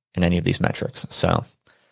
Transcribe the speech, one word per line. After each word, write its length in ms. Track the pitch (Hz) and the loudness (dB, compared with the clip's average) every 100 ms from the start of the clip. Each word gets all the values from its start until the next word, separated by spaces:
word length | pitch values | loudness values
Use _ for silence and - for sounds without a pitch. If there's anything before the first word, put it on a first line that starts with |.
| _ | _
in 80 | 90 | 0
any 140 | 87 87 | 2 2
of 60 | |
these 180 | 90 - | 0 0
metrics. 440 | - - - - - | 0 -2 -6 -8 -6
So, 340 | - 87 - - _ _ _ _ | -2 0 0 -2 _ _ _ _